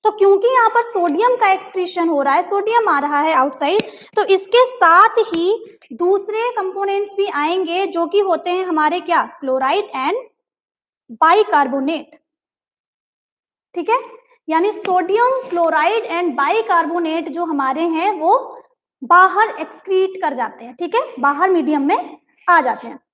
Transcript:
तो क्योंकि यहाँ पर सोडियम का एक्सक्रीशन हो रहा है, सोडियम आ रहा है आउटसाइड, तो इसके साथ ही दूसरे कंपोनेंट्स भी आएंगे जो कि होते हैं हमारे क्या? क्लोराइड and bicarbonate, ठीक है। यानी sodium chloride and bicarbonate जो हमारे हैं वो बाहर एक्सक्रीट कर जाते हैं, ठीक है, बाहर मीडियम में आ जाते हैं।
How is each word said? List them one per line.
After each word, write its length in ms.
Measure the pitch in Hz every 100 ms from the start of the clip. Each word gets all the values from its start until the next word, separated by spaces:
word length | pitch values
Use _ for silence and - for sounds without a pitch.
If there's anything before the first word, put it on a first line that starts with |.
| 427
तो 60 |
क्योंकि 360 | 415 392 392 466
यहाँ 220 | 508 453
पर 120 | 466
सोडियम 540 | 466 392 349 302 480 494
का 160 | 415
एक्सक्रीशन 580 | 381 - 381 359 359 339
हो 120 | 294
रहा 120 | 277
है, 100 | 285
सोडियम 440 | 349 403 415 466 427
आ 100 | 285
रहा 200 | 285 294
है 120 | 311
आउटसाइड, 560 | 294 269 277 285 403 - - - -
तो 80 | 403
इसके 400 | 381 381 480 508
साथ 500 | 508 349 339 427 427 415
ही 520 | 330 349 466 - - _
दूसरे 560 | 233 349 392 392 427 480
कंपोनेंट्स 640 | 494 381 392 392 392 403 403
भी 120 | 392
आएंगे 580 | 285 302 370 339 349 392
जो 180 | 339 339
कि 140 | 403
होते 300 | 381 330 359
हैं 160 | 359 370
हमारे 340 | 311 302 349
क्या? 220 | 339 330 247 -
क्लोराइड 520 | 269 262 262 359 403 262
and 300 | 262 440 480 _ _ _ _ _ _ _ _ 226
bicarbonate, 920 | 320 392 415 302 262 277 269 320 - - _ _ _ _ _ _ _ _ _ _ _ _ _ _ _ -
ठीक 140 | 320
है। 100 | 453 466 - _ _ -
यानी 240 | 320 392
sodium 680 | 415 - 370 359 415 480 523
chloride 640 | - 349 330 311 320 440 -
and 240 | 330 349 254
bicarbonate 960 | 277 427 440 349 320 339 330 320 320
जो 160 | 294 339
हमारे 360 | 294 262 269
हैं 300 | 339 320 381 381
वो 140 | 320 480 - - _ _ _ _
बाहर 540 | 240 349 370 370 440 -
एक्सक्रीट 640 | 311 - - 381 381 381
कर 120 | 330
जाते 320 | 254 220 - 233
हैं, 100 | 247
ठीक 200 | 349 453
है, 60 | 523 -
बाहर 300 | 285 285 381
मीडियम 380 | 359 269 302 277
में 300 | 403 - - _ _ -
आ 120 | 339
जाते 260 | 254 214 -
हैं। 120 | 190 _